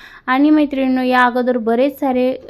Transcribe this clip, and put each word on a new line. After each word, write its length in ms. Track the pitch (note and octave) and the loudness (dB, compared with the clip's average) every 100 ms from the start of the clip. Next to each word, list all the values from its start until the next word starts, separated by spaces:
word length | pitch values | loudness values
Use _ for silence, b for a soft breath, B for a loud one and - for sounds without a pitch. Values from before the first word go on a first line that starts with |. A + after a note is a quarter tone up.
| B B - | B B -2
आणि 240 | C4 D4 | 2 4
मैत्रिणींनो, 520 | D4+ D4 C4+ C4 B3+ | 4 2 -2 -2 0
या 200 | B3+ B3+ | 0 2
अगोदर 340 | B3 B3 B3 B3 | 0 0 -2 -2
बरेच 440 | A3 A#3 C#4 C#4+ | 0 0 0 -2
सारे, 360 | C#4 B3+ B3+ C4 | -4 -2 -2 -4